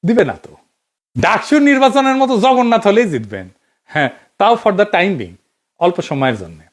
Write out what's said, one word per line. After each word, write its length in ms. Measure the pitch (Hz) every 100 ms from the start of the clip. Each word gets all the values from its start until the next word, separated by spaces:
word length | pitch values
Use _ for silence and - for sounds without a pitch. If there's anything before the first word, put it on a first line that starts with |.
| 170
দিবে 180 | 233
না 120 | 156 98
তো। 140 | - - _ _ _ _ _ 120
ডাকসু 400 | 170 220 - 302
নির্বাচনের 580 | 285 269 269 277 262 262
মতো 240 | 262 240
জগন্নাথ 460 | 247 254 240 226 214
হলেই 220 | 208 233
জিতবেন, 400 | 139 107 101 92 _ _ _
হ্যাঁ, 240 | _ 160 135 - _ _
তাও 160 | 202 233
for 80 | 220
the 120 | 190
time 300 | 208 180 185
being, 220 | 170 95 87 _ _ _ _
অল্প 220 | 175 175
সময়ের 360 | 170 143 131 113
জন্য। 220 | 85 80 80